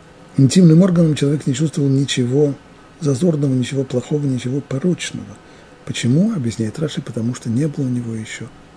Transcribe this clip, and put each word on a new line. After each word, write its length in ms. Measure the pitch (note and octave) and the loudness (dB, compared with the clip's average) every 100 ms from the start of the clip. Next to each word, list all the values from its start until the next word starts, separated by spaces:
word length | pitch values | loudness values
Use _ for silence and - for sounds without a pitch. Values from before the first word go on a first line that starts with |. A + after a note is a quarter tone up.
| - - - - | -20 -20 -6 2
интимным 460 | C3 F#3+ E3+ D#3+ | 4 6 6 6
органам, 320 | F#3+ E3+ E3 | 6 4 2
человек 320 | D3 C#3+ D3 - | 2 0 0 -2
не 80 | |
чувствовал 340 | B2+ D#3+ - C#3 | -2 -2 0 0
ничего 680 | C3+ C#3 - B2 C#3 D3 B2+ - - - - | 2 0 0 0 2 2 -2 -12 -20 -20 -6
зазорного, 520 | D3 B2 F3 D3+ C#3+ | -2 2 2 2 0
ничего 320 | B2+ A#2+ C3+ | 0 0 -2
плохого, 400 | C3 B2 - D3+ | -2 -4 -2 -2
ничего 360 | C#3+ B2+ B2 C#3 | 0 -2 -2 -4
порочного. 760 | - C3+ F3+ E3 - - G#2 - - - - - | -4 -2 0 -2 -4 -10 -12 -16 -20 -20 -20 -14
Почему? 480 | - - A2+ C#3+ G#3+ | -10 -2 2 4 2
Объясняет 440 | G3+ A#2 G#2+ A2 B2+ | 0 -4 -4 -4 -4
Раши, 240 | D#3 - | -6 -6
потому 320 | - A#2+ A2+ | -8 -6 -4
что 140 | B2+ - | -4 -2
не 180 | A2+ D3+ | -2 -2
было 180 | C#3+ | -2
у 40 | B2+ | -4
него 260 | B2 A#2 | -4 -4
еще 320 | A2+ A2 - A2+ - - | -8 -10 -12 -14 -16 -20